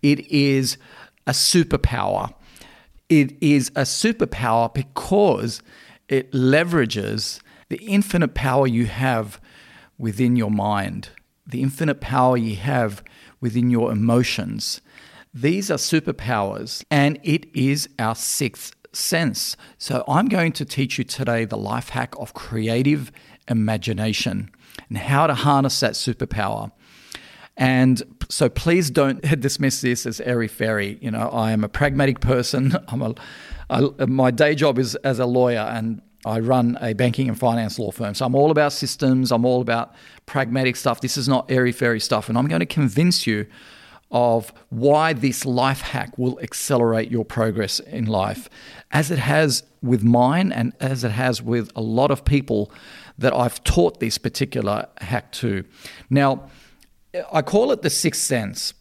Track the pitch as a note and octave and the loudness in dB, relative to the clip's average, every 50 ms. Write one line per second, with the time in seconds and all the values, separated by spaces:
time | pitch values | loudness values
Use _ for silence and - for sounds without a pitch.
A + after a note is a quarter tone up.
0 | - C#3+ D3 D3 D3+ - - C#3+ C#3 C#3 C#3 C3+ C3 B2+ - - - - - - | 4 2 2 2 0 -2 0 2 2 4 2 2 0 -2 -4 -8 -12 -20 -20 -20
1 | - - _ _ _ - C3 - - - - F3 D#3+ - - C3+ - - B2 - | -20 -20 _ _ _ -4 0 0 0 4 4 4 4 4 0 0 0 0 0 0
2 | G2 G2 F#2+ G2 F#2+ - - _ - - - - - - - - _ _ _ - | -2 -2 -2 -2 -4 -4 -8 _ -20 -20 -20 -20 -20 -20 -20 -20 _ _ _ -20
3 | _ _ E3 D3+ C#3+ B2+ C#3 - - D3+ D3 C#3+ B2+ - - - C3+ - - - | _ _ 4 4 4 4 0 -2 2 4 4 4 2 0 -2 -2 -2 -2 -2 0
4 | - A3 A3+ A3+ - - - - B2 A#2+ A2 A#2 A#2 A2+ - C#3 C3+ - - - | 0 0 2 0 -2 -4 -2 -4 -2 2 2 2 2 0 -2 -4 -6 -6 -8 -10
5 | - - F#3+ G3+ G#3 F#3 B2+ G2 G#2+ A#2+ - - - _ - - - - - _ | -4 0 2 4 4 4 2 0 -2 -6 -6 -8 -14 _ -20 -20 -20 -20 -20 _
6 | _ _ C#3 C3 C3 - - C3+ B2+ C3 C3+ D3+ E3+ F3 E3+ D#3+ B2+ G#2+ - G#2+ | _ _ -2 -2 -2 -2 -2 2 4 4 4 4 2 2 2 2 2 0 -2 -6
7 | G2+ G#2 G#2+ G#2+ - - - - - _ - - - _ - - G#3 A3 G3 G3+ | -4 -4 -4 -6 -6 -8 -10 -12 -18 _ -20 -20 -12 _ -10 -10 -4 0 2 2
8 | G#3 - - F3 E3 C3+ - - B2+ C#3 B2+ C#3 C#3 C3 A#2 A#2 A#2+ A2 - G#2+ | 2 2 2 0 0 0 0 -2 0 2 2 2 2 2 2 0 0 -2 -2 -2
9 | C3 C3 B2 A2+ A2 G2+ G#2 - - - - - - - - - - _ _ _ | -2 0 0 0 -2 -6 -10 -20 -20 -20 -20 -20 -20 -20 -20 -20 -20 _ _ _
10 | - A2+ G2+ G#2 B2+ A#2+ B2 B2 A2+ G#2 G#2+ G#2 G2+ G#2 G#2 G2+ G2 G2 - G2 | -6 -6 -2 0 2 2 2 2 2 0 0 0 0 0 -2 -2 -4 -4 -8 -10
11 | G#2 - - - _ _ _ _ _ - A#2 B2 C3+ C3+ C3+ - E3+ D3+ C#3 - | -12 -14 -20 -20 _ _ _ _ _ -10 -6 -4 -4 -4 -2 -2 -2 -2 -2 -2
12 | - - B2+ B2+ B2+ B2+ B2+ B2 A2+ A2+ G#2 F#2 F#2 C3 C#3 B2+ A#2 G#2+ G2+ G2 | -6 -4 0 2 4 4 4 2 0 -2 -4 -4 -4 -2 0 0 0 -2 -4 -8
13 | - - - - - - _ _ - A#2+ G#2+ B2 A#2+ B2 B2 A#2 A2 - A#2+ G#2 | -16 -20 -20 -20 -20 -20 _ _ -6 -2 0 0 2 2 2 2 2 0 0 0
14 | G#2+ A#2 A#2 B2 B2 - - - G2+ - G#2+ G#2+ - - - - _ _ _ - | 2 4 4 4 2 2 -2 -6 -6 -6 -8 -8 -8 -8 -8 -10 _ _ _ -20
15 | - - - - - _ _ A#2+ A#2+ D3 F3 G3 G3 G3 E3 C#3 - - - D#3+ | -20 -20 -20 -20 -20 _ _ -4 -2 -2 -2 -2 -2 -4 -4 -4 -2 0 0 0
16 | D#3 - - - - A2+ B2 G#2+ G2+ G2 G2+ - - A#2+ - - - _ D3+ C#3+ | 0 -2 -8 -6 -4 -2 -2 0 0 -2 -4 -8 -10 -10 -12 -14 -6 _ 2 4
17 | C#3+ D3 - - - E3 D3 E3+ - - _ - B2+ C3+ C#3+ D3+ - - _ - | 4 2 2 -2 -2 -2 -2 -2 -2 -6 _ 0 0 2 0 0 -4 -8 _ -4
18 | A2+ A2 A2+ - - - - - - A#2+ - - - - - _ _ - _ - | -4 -2 -2 -4 -4 -4 -4 -2 -4 -4 -6 -8 -18 -18 -18 _ _ -14 _ -6
19 | - - - E3 E3+ C#3 G2+ - - - - _ - - - _ - - C3 B2 | -4 -2 0 0 0 0 -2 -4 -6 -8 -8 _ -14 -20 -18 _ -10 -4 -4 -4
20 | B2 - C3+ D#3+ A3 C4+ G#3 F#3+ E3+ E3 - - D3 C3+ - - C3+ B2+ - - | -2 0 0 2 2 2 2 2 2 0 0 -4 -8 -6 -2 -4 -2 -2 -2 -4
21 | B2 - - - B2+ A#2+ A#2 A#2 A2+ G2+ A2 G#2+ G2+ G2+ A2 A#2 - - - - | -4 -6 -4 -4 -2 -2 0 0 -2 -2 -4 -6 -4 -4 -4 -6 -6 -6 -6 -6
22 | A#2+ B2 - - A#2+ - - - - - A#2 A2+ A2 A2 A2+ A#2+ C3 C#3 D3+ D3 | -6 -6 -8 -12 -14 -14 -14 -16 -12 -6 -4 -4 -2 0 0 2 2 2 2 0
23 | C3+ - - - - - - _ _ - A#2+ A2+ G#2+ G#2+ A2 G#2 - A2+ A2 F#2 | -2 -10 -14 -20 -20 -20 -20 _ _ -2 0 0 0 0 -2 -2 -4 -4 -4 -2
24 | G#2+ A2 G#2 - - A#2+ F#2+ G2 G#2+ - _ _ _ _ - - - _ - G2+ | -2 -2 -2 -2 -4 -4 -4 -6 -8 -10 _ _ _ _ -20 -20 -14 _ -10 -8
25 | - - C#3 C#3 D#3 D#3+ C#3 B2 - C#3+ C#3+ C#3 C#3 C3+ - - C3+ A2+ A2+ - | -2 0 2 4 4 2 2 2 2 4 4 4 4 2 0 0 -2 -2 -2 -2
26 | - C3 A2+ - - - - A2 G#2 F#2+ A2 A2 - G#2 _ _ _ _ - - | -4 -4 -4 -4 -4 -6 -4 -4 -2 -2 -4 -6 -8 -10 _ _ _ _ -20 -20
27 | - - - - - - - - - - _ - B2+ C3 C3 B2+ C3 C3 C3 A2+ | -20 -20 -20 -20 -20 -20 -20 -20 -20 -20 _ -2 0 2 4 4 6 4 4 2
28 | - - - _ - - - - C#3+ B2 - - - E3 E3+ F#3 F3 D3 B2 D#3+ | 0 -10 -10 _ -10 -8 -2 0 0 0 0 0 0 2 2 2 2 2 2 2
29 | C#3+ C3+ C3 - - D3 D#3+ C#3+ A#2 C#3 - - D3 C3+ - - - B2+ B2 A#2+ | 2 2 0 -2 0 0 0 0 0 -4 -2 0 0 0 0 0 0 -2 -2 0
30 | - B2 A2 - - B2 B2 A#2+ A2+ G#2+ - - A#2 A2 A2 G#2 G2+ G2+ G#2+ - | -4 -6 -8 -6 -4 -2 -2 -2 -2 -4 -4 -4 -2 0 0 0 -2 -4 -6 -8
31 | - B2 A2 A2 A2 - C3 A#2+ A2 A2 A2 G#2+ G#2 G#2 - - C#3+ C#3+ C3+ C3 | -8 -6 -4 -4 -4 -4 -2 -2 0 0 0 0 -2 -2 -2 0 0 0 2 2
32 | C#3+ C3+ B2 - - C3 C3 B2 A#2+ - - C3 C3 C#3 D#3+ D3+ - - A#2 A#2 | 2 2 2 0 0 2 2 2 0 0 -2 0 0 0 0 -2 -4 -6 -6 -4
33 | A#2+ A2+ A2+ - - - - - - - - - - - C3 B2 C3+ C#3 C#3 - | -4 -4 -6 -8 -14 -20 -20 -20 -16 -16 -16 -16 -8 -4 0 2 2 2 0 -2
34 | C3 B2 C3 C3+ C3 B2+ A#2+ A2+ D3+ D3 D#3+ C#3+ D#3 D3 B2+ A#2+ C3 A#2 A2 - | -2 0 2 4 2 2 4 4 4 4 4 4 2 2 2 2 0 -2 -4 -4
35 | - C#3 C3 A#2+ B2+ B2 B2 B2+ B2 B2 A#2+ A2 G#2+ A2+ A#2 A2+ A2 A2+ A2+ - | -2 -2 0 0 0 2 4 4 4 4 2 0 -2 -2 -4 -4 -4 -4 -6 -6
36 | _ _ _ _ - G#2+ A2 A2+ A2+ A#2+ C3 B2+ A#2+ A#2 A#2+ - - A#2 A2 G2+ | _ _ _ _ -6 -4 -2 -2 2 2 4 4 4 2 0 0 -4 -4 0 0
37 | B2+ B2 A#2 - C3+ B2+ A2 - - A#2+ A2+ A#2 A2+ G#2 - - A2 G2+ - - | 0 0 2 0 -2 -2 -2 0 0 0 2 0 -2 -4 -4 -6 -6 -6 -4 -6
38 | A#2 G2+ G#2 - C3+ B2 B2+ C#3 C#3+ D#3 D#3 D3 D3+ C#3+ C#3+ - - B2 - - | -6 -6 -4 -2 -2 0 2 4 4 4 4 4 2 2 0 -4 -6 -6 -4 0
39 | D3+ C3 C3 B2+ B2+ A#2 B2 A2+ A#2+ B2+ B2+ B2 B2 A#2 A#2 A#2 A#2 - - - | 2 2 4 4 2 2 2 2 2 2 2 0 0 0 -2 -2 -2 -6 -12 -20
40 | - - - - _ - - C#3 C3+ A2+ A#2+ C3+ C3 B2+ A#2+ - - C3 A#2 - | -20 -20 -20 -20 _ -6 -2 -2 -2 0 0 0 0 0 -2 0 -2 -2 -2 0
41 | - B2+ - C#3+ C3 C3+ C3+ B2+ - - C3 B2+ B2+ B2 A#2+ - C3 A#2+ A#2 A2 | -4 -6 -4 -2 0 2 2 2 2 0 0 2 2 2 0 0 0 0 0 0
42 | - - B2 G#2+ G#2+ - A#2+ A#2 C3 D3 E3 E3 E3+ D#3 - E3 D3 B2 G2 C3 | -2 -2 -2 -2 0 0 0 0 0 2 0 -2 -2 -2 0 0 0 2 2 4
43 | E3 F3+ F3 - - A#2+ A2 G#2 G#2 - - - - - - - - - - - | 4 4 2 2 0 -2 -2 -2 -4 -8 -12 -20 -20 -20 -20 -20 -20 -20 -20 -20
44 | _ _ - B2 A#2+ A#2+ A2+ A#2 G2+ - - - - _ - A2+ A#2+ C#3+ D3 D3+ | _ _ 0 2 2 4 2 2 0 -4 -16 -20 -16 _ -6 2 4 4 6 6
45 | D#3 D#3+ D#3+ A#2+ B2 C#3 A#2 - - C#3 B2 B2 B2+ C3+ C#3 C#3 - - - C3 | 4 2 0 0 0 -2 -2 -2 -4 -2 0 2 2 2 0 -2 -6 -6 -6 -6
46 | A#2 A#2 - - B2 B2+ B2 - - A2+ - - - - D3 B2 A#2 A2+ A2+ A2+ | -6 -6 -6 -2 -2 -2 -2 -4 -10 -10 -8 -8 -2 0 2 2 2 2 2 0
47 | A2 A2+ A#2+ A#2 G#2+ - - A#2+ A2+ A2 G#2 A2 G#2+ F#2+ - - - - D#3 - | 0 -2 -2 -4 -4 -4 -2 0 0 0 0 -2 -2 -2 -4 -6 -6 -8 -6 -4
48 | A#2 G#2+ A2 G2 F#2+ G#2 G2 - A#3+ - - - - - - - - _ - C#3+ | -2 0 0 0 0 -2 -4 -8 -12 -18 -20 -20 -20 -20 -20 -20 -16 _ -2 -2
49 | D#3 C#3 E3+ C#3+ A2+ B2+ C#3+ D#3 D#3+ D3 B2+ - - _ _ _ - A#2+ B2 A2 | 0 0 -2 -2 0 2 2 4 4 2 0 -2 -6 _ _ _ 0 0 2 4
50 | G2+ A#2 A#2+ A#2+ B2 B2+ D3 F3 F#3+ F#3+ - - A#2 - - _ - C3 C3+ B2+ | 6 6 6 6 6 4 4 2 0 0 0 -2 -2 -4 -4 _ -4 -4 -4 -2
51 | A#2+ A#2 G#2 A2+ C3 B2+ A#2+ G#2+ A#2 A#2 A#2 A#2+ G#2+ - - - A2 A2 A2+ A#2+ | -2 -2 -2 0 0 0 -2 -2 -2 -2 -2 -2 -2 -4 -6 -8 -4 -2 0 2
52 | C3 C#3 C#3 C3 - - D3 C#3+ C3 - A#2 G#2 G#2 - - - - - - - | 2 2 0 0 0 2 2 2 0 0 -2 -2 -2 -4 -8 -20 -20 -20 -20 -20
53 | - - - - - B2+ - - B2 A#2+ - - _ - - F3 F3 E3+ - - | -20 -20 -10 0 0 2 2 2 0 0 -2 -4 _ 0 2 4 4 2 2 -2
54 | B2 A2+ - - - A#2+ - - C#3 - - B2 A2 G2+ G#2 G#2+ - - _ - | -4 -4 -4 -4 -4 -6 -4 -2 -4 -4 -2 -4 -2 -2 -2 -2 -4 -8 _ -16
55 | - F2 B2+ A2 - _ - - - A2+ G2+ F#2+ F#2 _ _ - - - - - | -8 -4 -4 -6 -6 _ -10 -6 -4 -2 -2 -4 -6 _ _ -20 -20 -20 -20 -20
56 | - _ C3 C#3 C#3 C3+ C3 G#2+ - - - - - _ - _ _ _ _ _ | -6 _ 2 2 2 2 0 -2 -6 -18 -20 -20 -20 _ -20 _ _ _ _ _
57 | _ _ - F3+ D#3+ - - D#3+ D3+ - - G3+ A#3 C#4 C4 G#3+ - D#3 - - | _ _ -10 -10 -8 -2 -2 -2 -2 2 2 2 2 2 0 0 -2 -2 -2 0
58 | - D#3 - - - - C3+ A#2+ G#2+ G2 G2 - - - - _ | -2 -2 -2 -2 -4 -2 -2 -2 -4 -6 -8 -8 -10 -10 -10 _